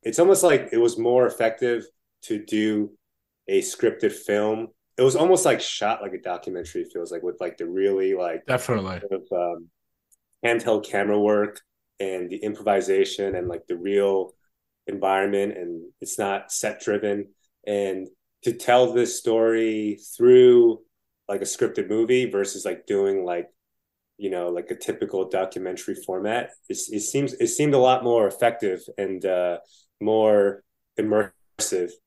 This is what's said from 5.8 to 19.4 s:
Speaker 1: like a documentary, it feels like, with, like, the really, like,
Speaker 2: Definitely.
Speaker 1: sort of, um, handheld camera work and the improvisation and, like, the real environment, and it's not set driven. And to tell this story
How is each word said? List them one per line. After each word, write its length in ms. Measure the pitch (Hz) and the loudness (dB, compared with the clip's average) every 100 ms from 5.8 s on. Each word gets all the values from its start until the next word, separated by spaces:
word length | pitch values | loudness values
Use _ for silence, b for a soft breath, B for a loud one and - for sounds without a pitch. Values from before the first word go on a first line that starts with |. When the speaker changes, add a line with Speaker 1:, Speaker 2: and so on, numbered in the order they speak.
| 107 113 | -2 -2
Speaker 1:
like 120 | 98 | -6
a 60 | 92 | -10
documentary, 640 | 92 87 - 90 85 90 | -8 -8 -8 -10 -8 -10
it 100 | 85 | -8
feels 200 | 90 85 | -10 -8
like, 100 | 85 | -8
with, 180 | 90 87 | -8 -6
like, 160 | 90 - | -10 -8
the 100 | 85 | -6
really, 480 | 92 98 98 95 | 0 0 2 0
like, 300 | 95 87 82 - | 0 -2 -6 -2
Speaker 2:
Definitely. 540 | 127 - 113 92 90 | -2 0 -4 -4 -10
Speaker 1:
sort 120 | 98 | -6
of, 200 | 95 - | -8 -4
um, 360 | 90 87 85 85 _ _ _ _ _ _ _ | -4 -4 -6 -14 _ _ _ _ _ _ _
handheld 400 | 120 117 120 107 | -2 0 0 -2
camera 360 | - 101 101 104 | -2 -2 0 2
work 400 | 104 104 104 - _ _ _ _ | 2 2 0 -6 _ _ _ _
and 280 | 98 92 87 | -6 -6 -8
the 80 | 92 | -8
improvisation 1000 | 107 104 107 98 92 95 95 - 98 95 | -8 -4 0 0 2 2 0 -2 -4 -4
and, 100 | 90 | -6
like, 200 | 85 _ | -10 _
the 80 | 87 | -6
real 580 | 92 101 98 95 92 _ _ _ _ _ - | -2 0 2 0 -2 _ _ _ _ _ -12
environment, 680 | 98 95 95 101 101 101 92 | -4 0 0 0 0 -2 -6
and 260 | 85 82 85 _ | -10 -10 -14 _
it's 180 | - - | -12 -6
not 320 | 101 98 - | -4 -4 -6
set 300 | - 107 107 | -6 -6 -6
driven. 480 | - 104 107 104 98 _ _ _ - | -4 -2 -2 -4 -6 _ _ _ -6
And 420 | 101 101 92 92 _ _ _ | -2 -2 -4 -10 _ _ _
to 100 | - | -6
tell 400 | 113 - 123 123 | -4 2 4 4
this 260 | 120 117 - | 2 -2 -2
story 800 | 120 113 | 0 2